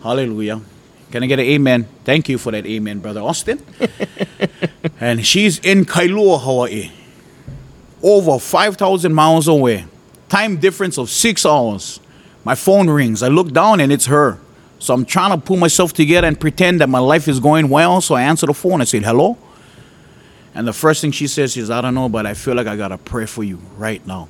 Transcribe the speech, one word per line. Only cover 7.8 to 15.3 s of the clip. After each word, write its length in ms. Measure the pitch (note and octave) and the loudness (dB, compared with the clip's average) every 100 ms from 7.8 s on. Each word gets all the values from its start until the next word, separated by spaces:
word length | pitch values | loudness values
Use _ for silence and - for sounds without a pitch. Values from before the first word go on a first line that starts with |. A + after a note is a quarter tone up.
| - - | -20 -2
over 380 | F3+ G3+ E3+ C3 | 4 4 4 0
five 380 | - F#3 G#3 F#3 | 0 0 0 0
thousand 360 | F#3+ F#3+ E3+ | 0 0 0
miles 340 | D#3 D#3 E3 D#3 | 4 4 4 4
away. 380 | D3+ B2+ G#2 E2 - _ - _ | 4 2 0 -6 -20 _ -20 _
Time 300 | G3 G#3+ F3 | -2 0 0
difference 400 | F#3+ F#3 F#3+ D3 | 0 0 -6 -4
of 120 | A#2+ | -6
six 360 | - A#3 F#3+ - | -2 -2 0 2
hours. 540 | D3+ A#2 G2+ - - _ - - _ | 2 0 -4 -10 -16 _ -20 -20 _
My 120 | A2+ B2 | -4 -2
phone 340 | - G3 F3+ | 2 4 4
rings. 320 | D3 B2+ A2 | 2 0 0
I 60 | B2 | 2
look 240 | D3+ F3+ | 2 2
down 260 | C#3 G3+ G#3 | 2 4 4
and 120 | C#3 | 2
it's 160 | C3+ B2+ | 2 2
her. 320 | D3 C#3+ F#2 - - - - | 2 2 -2 -16 -20 -20 -14
So 140 | - | -2
I'm 120 | B2+ B2+ | -2 0
trying 260 | G3 F#3+ | 0 0